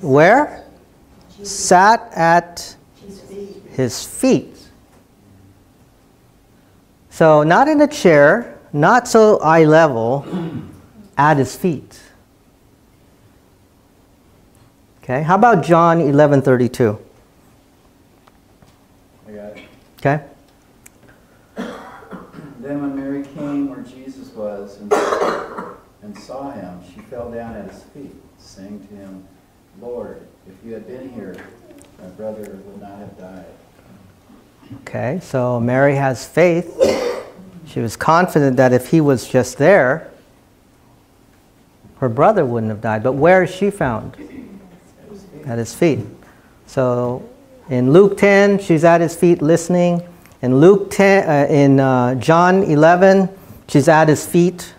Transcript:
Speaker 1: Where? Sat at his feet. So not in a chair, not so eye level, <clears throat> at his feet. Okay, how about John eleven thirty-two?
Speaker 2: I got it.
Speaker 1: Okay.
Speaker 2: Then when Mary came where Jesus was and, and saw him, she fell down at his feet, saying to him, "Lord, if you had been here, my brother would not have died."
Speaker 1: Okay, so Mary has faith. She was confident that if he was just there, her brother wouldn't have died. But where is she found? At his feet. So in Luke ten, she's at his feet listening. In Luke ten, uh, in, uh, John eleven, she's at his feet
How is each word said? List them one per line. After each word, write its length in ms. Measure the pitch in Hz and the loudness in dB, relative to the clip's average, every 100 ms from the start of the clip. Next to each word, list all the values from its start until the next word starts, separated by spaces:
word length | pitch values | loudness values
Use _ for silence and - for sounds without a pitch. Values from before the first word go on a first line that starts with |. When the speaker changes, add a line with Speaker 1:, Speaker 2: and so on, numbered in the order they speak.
Speaker 1:
Where? 600 | 165 135 165 254 294 - - - _ _ _ _ _ - | 2 4 6 4 2 -8 -20 -20 _ _ _ _ _ -20
Sat 680 | 202 - - 180 190 - - | -14 -10 2 4 4 2 -2
at 640 | - 165 170 170 - - - _ _ 196 - - 196 202 - - | -2 2 2 0 -18 -18 -20 _ _ -20 -20 -20 -18 -18 -20 -16
his 340 | - 127 - - | -6 -6 -6 -14
feet. 520 | - 262 175 - - - _ _ _ _ _ _ _ _ _ _ _ _ _ _ _ _ _ _ _ _ _ _ _ _ | -4 0 0 -2 -20 -20 _ _ _ _ _ _ _ _ _ _ _ _ _ _ _ _ _ _ _ _ _ _ _ _
So 340 | - 160 151 | -2 2 2
not 240 | 151 185 277 | 4 2 2
in 140 | 302 | 2
a 60 | 294 | 0
chair, 680 | - 190 147 143 208 233 - _ | 2 2 6 4 2 -4 -18 _
not 380 | 147 160 240 240 | -2 2 2 2
so 300 | 226 214 208 | 4 4 4
eye 260 | 151 165 156 | 2 4 6
level, 600 | 156 160 117 113 135 - 180 165 - - - - | 4 4 0 -2 -4 -6 -10 -10 -12 -16 -20 -20
<clears throat> 300 | - - - | -20 -14 0
at 180 | 143 147 | 2 2
his 220 | 127 - | -2 -4
feet. 420 | 185 131 - - - _ _ _ _ _ _ _ _ _ _ _ _ _ _ _ _ _ _ _ _ _ _ _ _ _ _ _ _ _ | -6 -6 -12 -20 -20 _ _ _ _ _ _ _ _ _ _ _ _ _ _ _ _ _ _ _ _ _ _ _ _ _ _ _ _ _
Okay, 180 | - 127 | -6 -6
how 140 | 156 196 | 0 2
about 300 | 240 208 143 | 4 2 2
John 340 | 165 170 165 | 4 4 2
eleven 420 | 165 139 147 143 | 2 4 4 4
thirty-two? 560 | 135 127 120 - 117 107 - _ _ _ _ _ _ _ _ _ _ _ _ _ _ _ _ _ _ _ _ _ 107 | 2 2 0 0 -2 -2 -14 _ _ _ _ _ _ _ _ _ _ _ _ _ _ _ _ _ _ _ _ _ -20
Speaker 2:
I 40 | |
got 260 | 104 104 107 | -20 -18 -20
it. 60 | - _ _ _ | -20 _ _ _
Speaker 1:
Okay. 220 | 139 151 - _ _ _ _ _ _ _ _ _ _ _ _ - - - - - - - - - 147 123 | -4 -4 -8 _ _ _ _ _ _ _ _ _ _ _ _ -14 -14 -14 -20 -20 -20 -20 -20 -20 -20 -18
Speaker 2:
Then 220 | 135 143 | -12 -8
when 140 | 143 139 | -8 -8
Mary 280 | 135 139 139 156 | -10 -10 -12 -12
came 340 | 147 143 139 | -8 -6 -8
where 120 | - | -10
Jesus 480 | - 131 131 131 - | -18 -20 -20 -20 -20
was 500 | 107 104 101 101 - | -12 -12 -12 -16 -18
and, 120 | 104 - - - - - - - - - _ _ | -4 -4 -2 -4 -6 -8 -12 -16 -18 -20 _ _
and 160 | 107 - | -20 -20
saw 320 | - 104 139 | -18 -16 -14
him, 320 | 110 92 90 - | -16 -18 -18 -20
she 80 | 104 | -20
fell 280 | 104 123 117 | -20 -16 -14
down 260 | 117 117 110 | -14 -14 -16
at 140 | 95 | -18
his 140 | 95 | -20
feet, 320 | - - - - _ _ | -20 -20 -20 -20 _ _
saying 480 | - 101 95 104 - | -20 -20 -20 -20 -20
to 80 | 101 | -20
him, 320 | 95 95 92 _ _ _ _ 95 | -20 -20 -20 _ _ _ _ -20
"Lord, 460 | 117 120 101 95 - _ 92 | -16 -14 -14 -18 -20 _ -20
if 80 | 98 113 | -20 -18
you 80 | |
had 140 | 110 - | -18 -16
been 240 | 127 - | -18 -16
here, 240 | - 95 - - - _ - - _ | -16 -16 -18 -20 -20 _ -20 -20 _
my 60 | - | -20
brother 340 | - 110 107 101 95 98 | -14 -14 -12 -16 -20 -20
would 160 | 101 | -20
not 160 | 101 104 | -20 -20
have 180 | 98 - | -20 -20
died." 260 | 92 92 90 - _ _ _ - _ _ _ - _ _ - - | -20 -20 -20 -20 _ _ _ -20 _ _ _ -20 _ _ -20 -20
Speaker 1:
Okay, 380 | - 110 113 180 | -14 -8 -8 -8
so 380 | - 135 123 120 | -8 -6 -4 -2
Mary 340 | 117 127 143 | -2 0 2
has 320 | 139 135 123 - | 0 -2 -6 -6
faith. 500 | - 175 170 180 - - - 494 - - - - - - | 0 2 0 -6 -2 -2 -2 -6 -8 -14 -20 -20 -20 -14
She 140 | - | -8
was 140 | 117 - | -8 -4
confident 640 | - 165 180 165 139 127 | 0 0 2 0 0 2
that 160 | 127 | 2
if 160 | 123 - | 2 0
he 100 | 165 | 0
was 280 | 147 127 - | 2 0 -2
just 320 | 131 120 - | -2 -2 0
there, 500 | 143 196 127 156 - - _ _ _ _ _ _ _ _ _ _ _ _ _ _ _ _ _ _ | 2 4 2 -2 -8 -20 _ _ _ _ _ _ _ _ _ _ _ _ _ _ _ _ _ _
her 100 | 131 | -6
brother 340 | 113 170 214 | 2 2 2
wouldn't 280 | 135 117 110 | -2 -4 -6
have 100 | 104 | -6
died. 220 | 113 110 | -6 -4
But 80 | 120 | -4
where 320 | 139 160 185 | 0 2 2
is 100 | 175 | 0
she 160 | - 202 | -4 -6
found? 460 | 196 143 110 - - - - - - - - _ _ - - - - 135 | -2 -6 -6 -10 -18 -20 -20 -20 -20 -20 -20 _ _ -20 -20 -20 -20 -10
At 140 | 117 | -8
his 160 | 113 - | -8 -2
feet. 240 | 175 117 104 - - _ _ _ _ | -2 -2 -8 -18 -20 _ _ _ _
So 640 | - 127 123 123 127 226 - _ - - | -4 -2 -2 -4 -6 -12 -20 _ -20 -6
in 240 | 127 127 | -2 4
Luke 240 | 160 202 196 | 4 4 2
ten, 400 | 202 196 202 196 | 2 4 4 0
she's 260 | 196 160 | 0 2
at 180 | 170 170 | 4 4
his 140 | 165 - | 0 0
feet 280 | 175 170 | 0 2
listening. 580 | 147 165 - 180 175 175 175 - - _ | 2 0 0 0 0 -2 -6 -20 -20 _
In 180 | 123 131 | -2 4
Luke 320 | 165 202 196 | 6 4 0
ten, 360 | - 196 196 165 | 0 4 4 2
uh, 240 | 147 143 | 0 2
in, 280 | 151 139 135 | 2 4 4
uh, 360 | 135 127 123 131 | 2 2 0 -2
John 480 | 117 165 180 190 | 2 2 4 2
eleven, 680 | 196 147 156 175 190 196 190 - - - - | 2 4 4 6 4 4 0 -6 -20 -20 -2
she's 200 | 147 135 | 0 4
at 200 | 156 160 | 4 4
his 180 | 143 - | 0 0
feet 480 | 175 175 180 - | 0 0 -2 -18